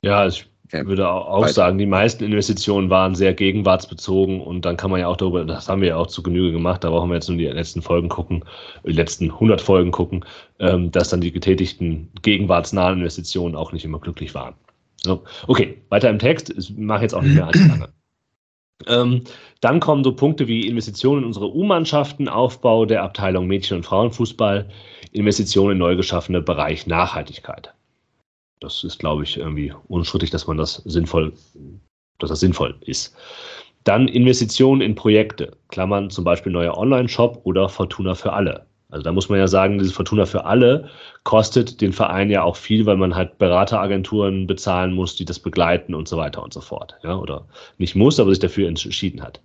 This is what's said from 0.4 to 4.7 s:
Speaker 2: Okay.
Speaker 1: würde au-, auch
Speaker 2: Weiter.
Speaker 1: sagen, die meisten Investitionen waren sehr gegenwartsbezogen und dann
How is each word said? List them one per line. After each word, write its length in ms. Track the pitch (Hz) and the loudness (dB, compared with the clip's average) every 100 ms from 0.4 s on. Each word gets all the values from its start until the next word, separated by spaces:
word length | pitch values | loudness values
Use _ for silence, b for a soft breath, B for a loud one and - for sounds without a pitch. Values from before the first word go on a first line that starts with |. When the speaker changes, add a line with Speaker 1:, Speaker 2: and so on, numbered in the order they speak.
| - _ | -12 _
Speaker 2:
Okay. 220 | _ 80 98 | _ -8 -4
Speaker 1:
würde 200 | 95 92 | -2 0
au-, 140 | 92 | -2
auch 220 | 80 92 | -2 0
Speaker 2:
Weiter. 100 | 76 | 2
Speaker 1:
sagen, 240 | 90 90 98 | 4 2 2
die 80 | |
meisten 400 | 101 95 110 117 | 2 4 2 0
Investitionen 640 | 107 104 101 95 - 101 95 | -2 0 0 -2 0 0 4
waren 260 | 92 95 | 2 2
sehr 200 | 92 95 | 2 2
gegenwartsbezogen 1040 | 90 98 101 98 92 - - - 95 95 95 | 2 0 2 2 2 0 -14 -2 0 2 0
und 240 | - 87 | -6 -6
dann 140 | 87 | -4